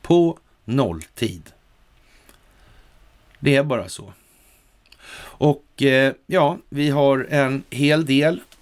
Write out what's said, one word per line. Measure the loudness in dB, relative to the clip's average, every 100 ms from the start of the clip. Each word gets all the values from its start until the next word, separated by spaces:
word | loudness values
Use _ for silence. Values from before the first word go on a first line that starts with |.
På | 2 2 2 -2 _ _
nolltid. | -4 -2 -2 -4 -14 -8 -8 -8 -20 _ _ _ _ _ _ _ _ _ _ _ _ -20 _ _ _ _ _ _
Det | 0 2
är |
bara | 0 -4 -6
så. | -14 -18 -20 _ _ _ _ _ _ _ _ -20 -20
Och, | -20 -2 0 0 _ -2
eh, | 2 4 2 -2 -4
ja, | 0 0 -2 _
vi | -4 0
har | 2 2 2 0
en | -2 0 -4 -8
hel | -2 0 2 2
del | 2 2 -2 -12 -20